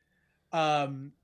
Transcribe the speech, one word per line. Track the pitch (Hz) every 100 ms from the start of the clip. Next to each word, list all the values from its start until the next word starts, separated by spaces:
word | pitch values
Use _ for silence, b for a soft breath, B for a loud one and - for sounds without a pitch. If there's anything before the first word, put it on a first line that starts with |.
| _ _ _ _ _
Um, | 165 156 147 139 135 139 -